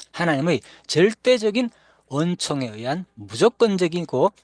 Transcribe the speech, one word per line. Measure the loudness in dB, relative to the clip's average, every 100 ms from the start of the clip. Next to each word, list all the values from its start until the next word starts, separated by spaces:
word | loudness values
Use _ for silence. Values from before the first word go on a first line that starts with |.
| -16
하나님의 | -4 0 0 0 -2 -4 -20 -4
절대적인 | 2 2 2 0 2 2 0 -4 _ _ _ -8
은총에 | -2 -2 -2 -4 -4 -6
의한 | -8 -6 -6 -8
무조건적이고 | -16 -12 2 2 4 0 2 0 -2 -4 0 0 -2